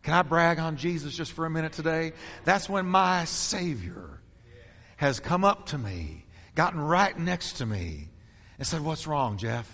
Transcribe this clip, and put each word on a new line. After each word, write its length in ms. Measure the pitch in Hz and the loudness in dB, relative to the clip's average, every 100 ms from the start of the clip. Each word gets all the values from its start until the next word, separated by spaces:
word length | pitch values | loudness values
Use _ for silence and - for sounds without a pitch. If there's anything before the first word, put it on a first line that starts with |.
can 100 | - | 4
I 100 | 170 | 2
brag 360 | 175 165 170 160 | 4 4 4 4
on 160 | 160 151 | -2 -2
Jesus 400 | 165 170 143 165 | -2 -2 -4 -8
just 160 | 160 | -8
for 140 | - 160 | -4 -4
a 40 | |
minute 220 | 160 160 | -2 -4
today? 400 | - 160 160 160 156 - - | -2 0 0 -2 -6 -16 -6
That's 240 | - 196 - | 2 2 2
when 180 | 196 185 | -2 4
my 380 | 185 185 180 | 4 4 2
Savior 960 | 170 - - - 175 127 87 87 87 71 - - - - - - - - | 0 -2 -2 -2 -2 -2 -6 -10 -14 -18 -20 -20 -20 -20 -20 -20 -20 0
has 240 | 143 117 | 0 0
come 240 | - 180 196 | 0 4 4
up 220 | - - | 2 -4
to 100 | 147 | -6
me, 480 | 110 87 78 76 - - - | -4 -6 -8 -10 -18 -20 -8
gotten 280 | - 175 175 | 2 2 2
right 360 | 147 175 196 - | 2 4 4 2
next 360 | 170 180 - | -2 -2 -4
to 120 | - 120 | -4 -4
me, 440 | 104 85 76 78 - - - - - | -2 -4 -8 -12 -18 -20 -20 -20 -8
and 80 | 139 | -4
said, 140 | 160 | -2
"What's 260 | 151 156 156 | -2 -4 -2
wrong, 300 | 147 127 101 | 0 0 0
Jeff? 280 | 113 117 113 | -2 -4 -6